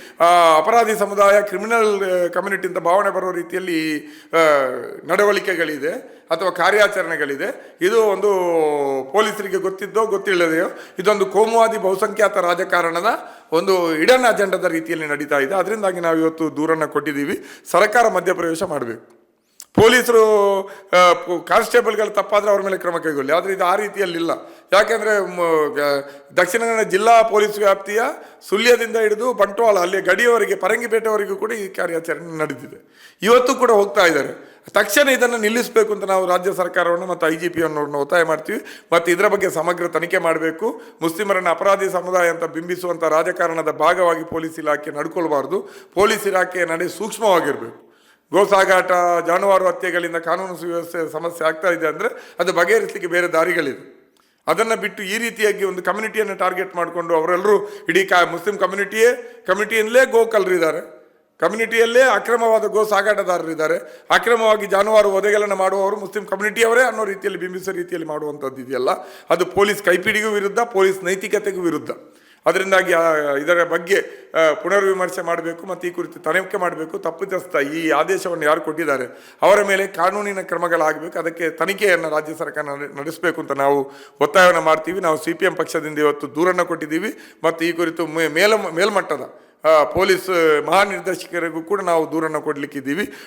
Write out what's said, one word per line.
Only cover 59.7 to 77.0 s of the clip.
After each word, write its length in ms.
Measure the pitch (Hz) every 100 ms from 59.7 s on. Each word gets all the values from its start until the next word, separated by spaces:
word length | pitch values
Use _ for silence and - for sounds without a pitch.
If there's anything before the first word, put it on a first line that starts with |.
| 226 214 247 262
ಗೋ 200 | 226 226
ಕಳ್ಳರಿದ್ದಾರೆ, 540 | 226 185 180 160 151 - - _ _ _ _
ಕಮ್ಯುನಿಟಿಯಲ್ಲೇ 640 | 165 214 226 226 226 240
ಅಕ್ರಮವಾದ 640 | 262 202 - 233 233 220 208
ಗೋ 180 | 190
ಸಾಗಾಟಗಾರರಿದ್ದಾರೆ, 1200 | 214 196 202 196 185 175 160 156 156 175 - - _
ಅಕ್ರಮವಾಗಿ 540 | 180 202 233 220 214 202
ಜಾನುವಾರು 480 | 190 208 220 208
ವಧೆಗಳನ್ನು 420 | 190 202 208 208 190
ಮಾಡುವವರು 400 | 190 196 196 214
ಮುಸ್ಲಿಂ 300 | 190 214 185
ಕಮ್ಯುನಿಟಿಯವರೇ 560 | 190 208 214 226 233
ಅನ್ನೋ 240 | 254 220 214
ರೀತಿಯಲ್ಲಿ 340 | 196 202 185
ಬಿಂಬಿಸೋ 320 | 180 185 190
ರೀತಿಯಲ್ಲಿ 360 | 175 175 175 156
ಮಾಡುವಂಥದ್ದು 540 | 151 151 143 135 127
ಇದೆಯಲ್ಲ, 280 | 127 131 131 190 - - -
ಅದು 160 | 170 175
ಪೊಲೀಸ್ 380 | 185 208 202
ಕೈಪಿಡಿಗೂ 460 | 175 180 202 208 220
ವಿರುದ್ಧ, 300 | 208 196 196
ಪೊಲೀಸ್ 440 | 233 190 190 190
ನೈತಿಕತೆಗೂ 580 | 175 190 208 202 202 185
ವಿರುದ್ಧ. 280 | 175 151 120 - - _ _ _ 156
ಅದರಿಂದಾಗಿ, 460 | 180 190 190 180
ಆ, 200 | 170 165 156
ಇದರ 480 | 147 139 151 175
ಬಗ್ಗೆ, 600 | 170 165 - 214 - - - 160
ಆ, 180 | 160
ಪುನರ್ವಿಮರ್ಶೆ 680 | 143 175 202 196 185 180 190
ಮಾಡಬೇಕು 460 | 170 170 165 165 190
ಮತ್ತು 200 | 170 175
ಈ 20 |
ಕುರಿತು 300 | 175 160 151
ತನಿಖೆ 380 | 156 175 190 202
ಮಾಡಬೇಕು. 420 | 175 160 160
ತಪ್ಪಿತಸ್ಥ 560 | 170